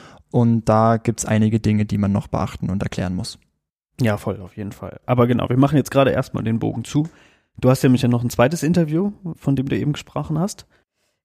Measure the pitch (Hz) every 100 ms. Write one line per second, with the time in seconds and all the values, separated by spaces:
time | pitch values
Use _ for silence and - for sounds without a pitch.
0 | - - _ 123 117 113 110 110 113 113
1 | - 110 - 110 107 110 110 107 104 98
2 | 101 101 - - 98 - - 95 - -
3 | 90 90 - - _ _ _ _ _ -
4 | 117 101 - 101 92 - 98 - 92 -
5 | - 123 120 120 - 123 139 147 120 135
6 | 135 - - - 113 113 110 117 113 147
7 | 156 - _ _ _ - 127 131 135 123
8 | 120 120 120 - 123 165 143 180 156 156
9 | 202 202 180 160 - 135 135 113 147 143
10 | - - 147 156 190 - - _ _ _
11 | _ _